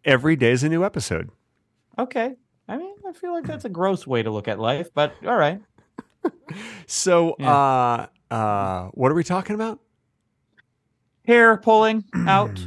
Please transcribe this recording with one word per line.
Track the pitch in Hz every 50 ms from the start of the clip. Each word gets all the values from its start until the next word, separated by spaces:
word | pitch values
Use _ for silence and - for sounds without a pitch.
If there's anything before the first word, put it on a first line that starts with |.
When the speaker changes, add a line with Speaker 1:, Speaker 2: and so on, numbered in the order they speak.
| _
Speaker 1:
every | 151 135 123 131 156 160
day | 135 123 117
is | 123 127
a | 139 156
new | 165 165 180
episode. | 208 - 151 107 - 90 80 87 - _ _ _ _ _ _ _ _ _ _ _ _ _ -
Speaker 2:
Okay. | 254 254 - 254 226 262 262 _ _ _ _ _ _ -
I | 196
mean, | 277 349 381 403 415 415 381
I |
feel | 339 _ 370 349
like | 349 339 277
that's | - 311 302 302
a | 285
gross | 180 165 185 196 190 - -
way | 131 127 117
to | 110 113
look | 107 104 101 117
at | 104 98
life, | 110 113 135 143 175 - _
but | 151 151 - - - -
all | - 247
right. | 214 151 147 180 202 - _ _ _ _ _ _ - - _ _ _ - 330 _ _ _ - 165 196 214 226 226 196 -
Speaker 1:
So, | - - - - 185 175 170 170 170 - -
Speaker 2:
Yeah. | 139 143 147 139 139 135 131 127 123 120 120 117 - - _ _ _ _
Speaker 1:
uh, | 120
uh, | 113 110 107 104 101 98 95 92 90 90 95
what | - - 127 131
are | 151
we | 170 160
talking | - 180 190 190 - 208
about? | 214 220 226 214 - _ _ _ _ _ _ _ _ _ _ _ _ _ _ _ _ _ _ _ _ _ _ _ _ _ _ _ _ _
Speaker 2:
Hair | - 233 233 233 226 220 214
pulling | - 233 220 214 220 220 220 220 202 _ -
Speaker 1:
<clears throat> | 180 175 185
Speaker 2:
out | 190 196 208 208 101 92 -